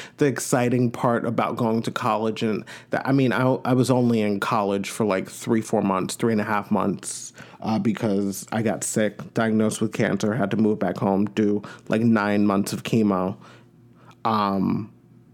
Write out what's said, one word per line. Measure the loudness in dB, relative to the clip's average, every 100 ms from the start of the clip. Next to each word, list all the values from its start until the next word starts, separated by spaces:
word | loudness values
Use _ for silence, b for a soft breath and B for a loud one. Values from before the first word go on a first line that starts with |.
| B 0
the | 0
exciting | 0 0 2 2 2 0
part | 2 0 2
about | 0 -2 -2 0
going | 0 0
to | -2
college. | -2 -2 0 -2 -2
And | -2 -2 -6 B B
that, | -4 2
I |
mean, | 2 4
I, | 4 2 2
I | 2
was | 2 4
only | 4 4 2
in | 2 0
college | 0 0 0 -2 -4
for, | -2
like, | 0 0 -2
three, | -10 -2 -2
four | 0 0
months, | 0 0 -2
three | -2 0
and | 0
a |
half | 0 -4 0
months, | 0 0 -4 -8 -12 -14 B B B
uh, | -4 0
because | 0 -2 -2 0 -2 -6 -6
I | -2
got | -2 -2
sick, | -4 -2 -2 -4 -6
diagnosed | -2 0 2 0 0
with | -4
cancer, | 0 0 0 -2
had | 0 -2
to | 2
move | 0 0
back | -2 0
home, | 0 2 0
do, | 0 0 0 B B -4
like, | 0
nine | 4 4 4 2 2
months | 2 0
of | -6
chemo. | -2 2 2 2 0 -6 B B B _ -20 B B -6 -2
Um, | 0 0 0 0 -2 -6 -14 _ -20 -20